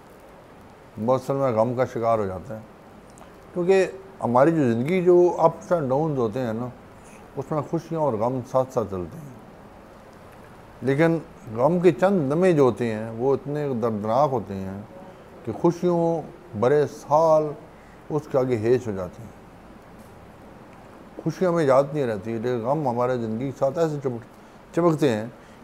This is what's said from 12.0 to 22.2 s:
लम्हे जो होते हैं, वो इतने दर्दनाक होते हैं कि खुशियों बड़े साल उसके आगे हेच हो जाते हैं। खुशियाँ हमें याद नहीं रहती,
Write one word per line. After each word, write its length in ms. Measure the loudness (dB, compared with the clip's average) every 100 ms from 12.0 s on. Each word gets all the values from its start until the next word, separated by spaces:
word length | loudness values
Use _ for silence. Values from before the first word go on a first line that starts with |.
| 2 2 0
लम्हे 200 | 2 4
जो 120 | 6 4
होते 260 | 2 -2
हैं, 200 | -4 -6
वो 240 | -4 -2 -2
इतने 320 | -2 -6 -4
दर्दनाक 600 | -2 -2 -2 0 2 2
होते 240 | 0 -4
हैं 340 | -8 -8 -10 -14 -18 -20 -20 -20 -14 -10
कि 80 |
खुशियों 680 | -2 -2 0 0 0 0 -2 -6 -16 -12 -2
बड़े 260 | 2 2 0
साल 680 | -4 -2 2 4 4 2 -6 -16 -20 -20 -20 -8
उसके 260 | -6 -2 -2
आगे 180 | 0 0
हेच 320 | 2 2 0
हो 60 |
जाते 280 | -6 -8 -10
हैं। 120 | -18 -20 -20 -20 -20 -20 -20 -20 -20 -20 -20 -20 -20 -20 -20 -20 -20 -20 -20 -10
खुशियाँ 280 | -8 -2 0
हमें 140 | 2 4
याद 260 | 4 4
नहीं 100 | -2
रहती, 300 | -2 -4